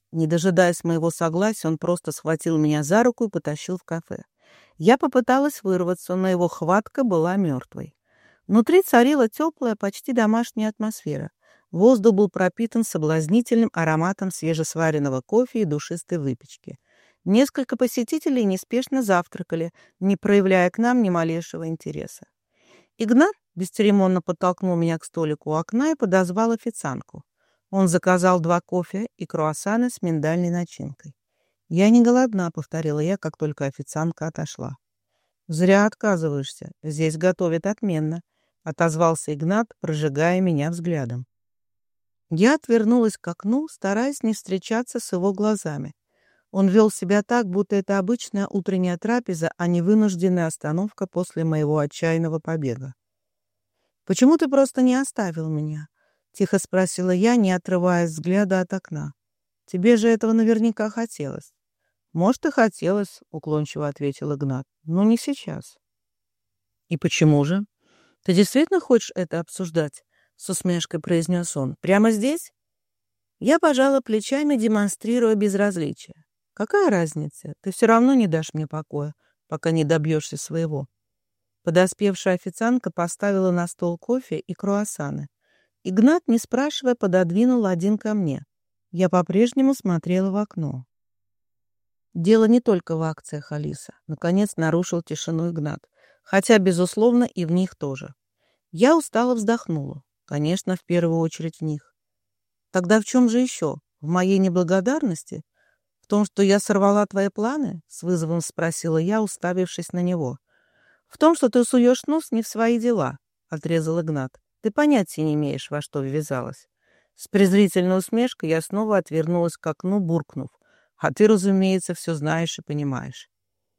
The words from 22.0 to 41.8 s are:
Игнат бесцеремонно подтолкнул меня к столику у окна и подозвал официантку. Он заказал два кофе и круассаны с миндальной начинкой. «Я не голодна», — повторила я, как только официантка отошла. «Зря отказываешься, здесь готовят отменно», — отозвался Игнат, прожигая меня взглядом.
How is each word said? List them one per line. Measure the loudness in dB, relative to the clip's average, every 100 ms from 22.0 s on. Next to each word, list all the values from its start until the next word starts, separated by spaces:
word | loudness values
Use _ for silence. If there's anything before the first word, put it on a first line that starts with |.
| -12 -14 -20 _ _ _ _ _ _ -6
Игнат | 2 4 4 2 _
бесцеремонно | -8 -8 0 2 4 4 2
подтолкнул | -2 -2 -2 -2 -2 0
меня | 0 -2
к |
столику | -6 -4 -4 -4 -4
у | -6
окна | -4 -2 -2
и |
подозвал | 0 2 2 2 0 0
официантку. | 0 -6 -8 -8 -8 -12 -20 -20 _ _ _ -6
Он | 2 2
заказал | 2 2 2 4 2
два | 2 0
кофе | 0 -6 -4 -8 -10 -10
и | -8
круассаны | -4 -4 -4 -4 -2 -2
с | -2
миндальной | -4 -2 0 0 0
начинкой. | -2 -6 -8 -12 -14 -20 -20 _ _ _ _ -6
«Я | 2 6
не | 8
голодна», — | 6 4 2 0 -4
повторила | -6 -10 -6 -4 -2
я, | -2 -2
как | -6 -6
только | -6 -4 -6
официантка | -8 -10 -4 -4 -4 -8
отошла. | -8 -10 -10 -14 -14 _ _ _ _ _ _ -10
«Зря | 0 4 4
отказываешься, | 4 0 -2 0 -2 -4 -8 -12 -20 -14
здесь | -10 -4 -2 0
готовят | 0 0 -2 -2 -4
отменно», — | -4 -2 -2 -2 -6 -10 _ _ _
отозвался | -10 -2 0 2 0 0 -4
Игнат, | -6 -2 -2 -2 _
прожигая | -6 -4 -2 0 0 2
меня | 2 0 -2
взглядом. | -4 -4 -4 -6 -8 -12 _ _ _ _ _